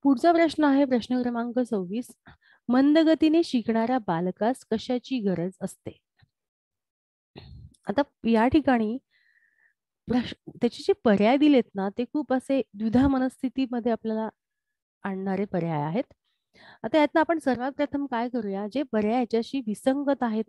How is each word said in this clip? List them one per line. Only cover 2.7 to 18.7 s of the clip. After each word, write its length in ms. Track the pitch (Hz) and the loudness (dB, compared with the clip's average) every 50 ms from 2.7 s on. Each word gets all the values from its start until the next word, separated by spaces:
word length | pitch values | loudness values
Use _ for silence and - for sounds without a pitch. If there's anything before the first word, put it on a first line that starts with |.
| 240 254 277 285 302 330 320 320 320 311 320 311 302 339 339 | 2 4 4 6 6 4 6 4 4 4 4 4 4 2 2
शिकणाऱ्या 540 | - - 247 208 - 220 226 226 226 262 254 | 2 -2 -2 -2 0 0 0 0 0 -2 -2
बालकास 680 | 208 - 175 165 180 180 185 _ 208 226 262 - - _ | -2 -2 -2 -2 -2 -4 -4 _ -2 -2 -2 -4 -6 _
कशाची 480 | 220 220 - - 254 247 _ - 262 254 | -6 -6 -4 -4 -6 -6 _ -6 -6 -4
गरज 340 | 202 196 180 160 170 190 190 _ | -2 -2 -2 -2 -4 -6 -6 _
असते? 380 | 196 185 - _ _ - - _ _ _ _ _ _ _ _ _ _ _ _ _ _ _ _ _ _ _ _ _ _ _ _ _ _ _ _ - - - - - - - _ _ _ | -12 -12 -12 _ _ -18 -18 _ _ _ _ _ _ _ _ _ _ _ _ _ _ _ _ _ _ _ _ _ _ _ _ _ _ _ _ -20 -20 -20 -20 -20 -20 -20 _ _ _
आता 160 | - 202 269 285 _ _ _ - | -6 -4 -4 -4 _ _ _ -2
या 240 | 226 226 214 226 262 | 0 2 4 4 4
ठिकाणी 500 | 254 320 262 - 254 233 220 208 233 269 _ _ _ _ _ _ _ _ _ _ _ _ _ _ _ _ _ _ _ _ _ | 2 2 2 2 2 2 0 -2 -4 -8 _ _ _ _ _ _ _ _ _ _ _ _ _ _ _ _ _ _ _ _ _
प्रश्न, 440 | - 226 247 226 - - _ _ - - - | -4 -2 -2 -2 -4 -12 _ _ -20 -8 -4
त्याचे 220 | - 240 - - | -4 -4 -4 -4
जे 100 | - - | -2 -2
पर्याय 440 | 392 _ _ 240 202 196 202 220 262 | -2 _ _ 2 4 4 4 4 4
दिलेत 260 | 285 294 302 285 247 220 _ _ | 4 6 6 6 4 2 _ _
ना, 140 | 196 190 202 | -6 -6 -4
ते 160 | 196 - 247 | -4 -6 -8
खूप 280 | _ - 294 285 _ | _ -4 -6 -4 _
असे 300 | 262 262 - - 269 269 - _ - | -4 -4 -2 -2 -2 -2 -2 _ -8
द्विधा 340 | 202 220 226 214 247 277 277 | -6 -4 0 2 4 4 4
मनस्थितीमध्ये 840 | 269 262 254 262 - _ - 254 _ - 269 226 247 240 214 247 | 2 0 -2 -4 -4 _ -8 -6 _ -4 -4 -4 -4 -4 -2 -2
आपल्याला 360 | 226 - - 220 220 220 220 214 _ _ _ _ _ _ _ _ _ _ _ _ _ _ | -4 -2 -4 -6 -6 -4 -6 -8 _ _ _ _ _ _ _ _ _ _ _ _ _ _
आणणारे 420 | - 202 190 190 190 196 190 185 208 | -10 -8 -8 -6 -4 -4 -4 -4 -4
पर्याय 380 | - - 180 165 170 160 147 | -4 -2 -4 -2 -2 -2 -2
आहेत. 220 | 143 156 165 226 294 _ _ _ _ _ _ _ _ _ _ _ - - - _ | -2 -2 -4 -4 -6 _ _ _ _ _ _ _ _ _ _ _ -20 -20 -18 _
आता 160 | - 226 - 311 | -6 0 2 2
यातनं 220 | 294 294 _ 330 | 2 4 _ 0
आपण 180 | 311 - 339 320 | 2 2 0 -2
सर्वात 340 | - 269 247 226 247 277 | 0 -2 -2 -2 -4 -8
प्रथम 340 | 262 - 294 - - 285 285 | -4 -4 -4 -2 -2 -6 -4
काय 220 | 269 247 226 240 247 | -4 -4 -4 -4 -4
करूया, 380 | 233 247 208 202 190 196 208 208 | -4 -6 -4 -4 -6 -6 -6 -6